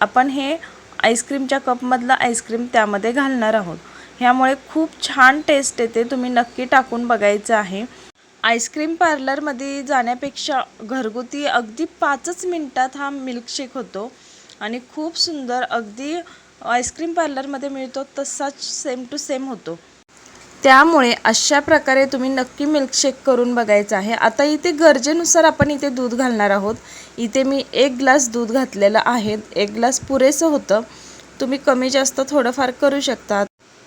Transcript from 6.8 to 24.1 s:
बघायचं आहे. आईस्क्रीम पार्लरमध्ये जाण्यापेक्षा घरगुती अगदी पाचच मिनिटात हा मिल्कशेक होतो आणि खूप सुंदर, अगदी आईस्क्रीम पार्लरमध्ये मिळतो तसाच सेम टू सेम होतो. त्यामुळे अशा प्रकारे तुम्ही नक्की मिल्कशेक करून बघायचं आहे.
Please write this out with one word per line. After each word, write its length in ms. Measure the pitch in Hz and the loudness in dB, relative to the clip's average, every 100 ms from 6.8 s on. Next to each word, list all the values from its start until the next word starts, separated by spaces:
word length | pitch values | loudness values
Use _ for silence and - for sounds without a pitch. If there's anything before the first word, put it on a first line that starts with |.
| 254 240 240 | 0 -4 -2
बघायचं 480 | 220 202 208 208 | 0 2 0 0
आहे. 300 | 220 185 190 247 - - _ _ _ | -2 -2 -8 -10 -14 -20 _ _ _
आईस्क्रीम 520 | 220 233 - 302 320 | -2 0 -2 -4 -6
पार्लरमध्ये 880 | 330 339 294 262 285 302 247 277 277 | 0 0 0 -2 -4 -4 -6 -8 -8
जाण्यापेक्षा 800 | 262 262 233 247 277 - - 269 - - | -2 0 0 -4 -8 -8 -4 -4 -4 -12
घरगुती 640 | 214 262 220 226 247 285 | -8 -6 -6 -8 -8 -6
अगदी 400 | 285 240 214 233 330 - | -2 -2 -4 -6 -8 -2
पाचच 460 | 311 277 339 349 359 | -2 -2 -6 -8 -6
मिनिटात 420 | 339 277 254 262 277 | -6 -6 -4 -4 -4
हा 140 | 277 | -8
मिल्कशेक 580 | 285 262 240 233 - 254 | -8 -10 -10 -10 -12 -10
होतो 380 | 269 185 190 240 - - - - - | -10 -10 -12 -12 -16 -20 -20 -20 -12
आणि 180 | 208 240 - | -10 -10 -10
खूप 240 | 302 320 339 | -10 -8 -4
सुंदर, 440 | 349 302 247 247 | -6 -6 -6 -4
अगदी 540 | - 233 208 220 285 339 339 - _ _ | -4 -4 -6 -10 -8 -8 -10 -20 _ _
आईस्क्रीम 480 | - 240 240 - 330 | -4 -4 -4 -6 -6
पार्लरमध्ये 560 | 339 302 262 277 269 277 | -2 -4 -4 -8 -8 -8
मिळतो 340 | 269 262 269 269 - | -8 -8 -10 -10 -10
तसाच 340 | 269 - 285 - | -8 -6 -8 -8
सेम 440 | - - 294 254 247 | -10 -8 -8 -8 -8
टू 60 | 285 | -10
सेम 320 | - 262 269 | -6 -6 -6
होतो. 300 | 208 160 170 - _ _ - - - - - | -10 -12 -14 -16 _ _ -20 -20 -20 -20 2
त्यामुळे 520 | 269 262 320 311 240 240 | 8 8 8 6 4 2
अशा 360 | - 226 - 285 | 2 2 2 0
प्रकारे 460 | 285 302 277 262 269 | 4 2 4 2 2
तुम्ही 240 | 262 262 | 0 -2
नक्की 340 | 262 254 - | -2 -4 -4
मिल्कशेक 500 | 285 302 262 - 277 262 277 | 0 0 0 0 0 0 2
करून 280 | 240 240 | 2 2
बघायचं 420 | 240 214 208 208 202 | 0 4 2 4 -2
आहे. 160 | 208 | -2